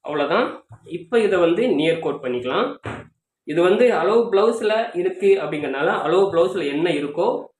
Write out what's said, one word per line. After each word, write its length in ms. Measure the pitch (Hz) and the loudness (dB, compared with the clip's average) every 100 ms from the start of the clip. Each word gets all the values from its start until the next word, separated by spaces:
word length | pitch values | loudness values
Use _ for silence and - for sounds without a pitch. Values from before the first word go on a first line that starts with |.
அவ்வளவுதான். 640 | - 147 143 190 254 - _ - | -6 -4 0 0 -2 -6 _ -20
இப்ப 360 | - 165 165 240 | -14 -14 -2 0
இதை 180 | 208 185 | 2 2
வந்து 360 | 170 175 247 | 2 2 0
நேர் 260 | 147 160 165 | 2 0 0
கோட் 240 | 156 131 | -4 -6
பண்ணிக்கலாம். 540 | 131 123 120 156 262 285 - - - _ _ _ | -4 -4 -2 -2 -2 -6 -12 -14 -16 _ _ _
இது 200 | - 156 | -6 0
வந்து 320 | 180 214 240 | 2 4 4
அளவு 380 | 185 175 226 208 | 4 2 2 2
பிளவுஸ்ல 640 | 196 220 233 214 214 226 175 | 2 2 0 0 0 -2 -2
இருக்கு 460 | 180 180 196 190 | -4 0 2 2
அப்படிங்கறனால, 440 | 151 156 143 135 165 | 2 -6 -4 -2 -2
அளவு 480 | 208 151 175 190 | 0 0 2 2
பிளவுஸ்ல 320 | 165 180 185 143 | 2 0 0 -4
என்ன 240 | 143 175 | -2 0
இருக்கோ 560 | 147 143 156 208 277 - _ | -2 -4 -2 -2 -2 -10 _